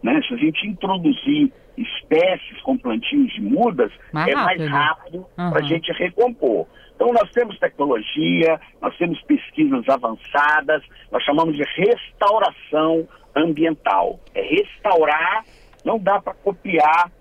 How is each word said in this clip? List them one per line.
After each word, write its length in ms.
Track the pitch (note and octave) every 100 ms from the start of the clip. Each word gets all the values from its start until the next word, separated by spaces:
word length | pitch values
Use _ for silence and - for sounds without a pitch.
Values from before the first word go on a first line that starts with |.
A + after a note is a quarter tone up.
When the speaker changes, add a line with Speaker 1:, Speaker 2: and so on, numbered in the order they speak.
Speaker 1:
né, 180 | E3 D4 -
se 60 |
a 40 | A#3+
gente 300 | D#3+ D#3 G#3
introduzir 840 | F#3 G3 F#3+ D#3+ C3 - D3 C#3+ - - -
espécies 840 | A#2 - - A#4 F#3 - - -
com 140 | - C4+
plantios 560 | B3 A3+ - D4 B3+
de 80 | G3
mudas, 500 | G3+ E3 A#3 D#3+ - - -
Speaker 2:
Mais 160 | D#3 E3+
Speaker 1:
é 60 |
mais 260 | C#3+ G#3+ F3+ D#3
Speaker 2:
rápido. 0 |
Speaker 1:
rápido 580 | C#3 D3+ D#3 - E3+ F#3 - F3
pra 100 | D#3
Speaker 2:
Uhum. 60 | D3
Speaker 1:
gente 240 | E3 E3
recompor. 720 | E3 F#3 F3+ B3 A#3 C#3 G#2 - - -
Então 180 | _ A3+
nós 180 | A#3 G#3
temos 260 | - G#3+ G3
tecnologia, 1000 | E3+ - D3 A#2+ G#2+ D3 E3 F3 E3 D#3 - _
nós 160 | - -
temos 220 | E3+ D3+
pesquisas 680 | - D4 - - D3 C3+ A3+
avançadas, 960 | C3+ B2 A2 - C#3+ D3 D3+ C#3+ D#3 - - -
nós 120 | B2
chamamos 320 | B2 D3 E3 D3
de 60 |
restauração 1400 | C#3+ - G3 A#3 - - G#3 A3 G3+ - - D3+ D#3+ E3 E3 - - -
ambiental. 840 | E3 D3+ E3 D#3 - A2+ - - -
É 80 | -
restaurar, 1000 | - F3 G3+ - G#3 F3 D#3 D3+ E3+ G#3 - - - _
não 160 | - A3
dá 200 | F#3+ G3
pra 140 | G3
copiar 800 | F#3+ - F#3 G3 E3 D3+ E3 F3 -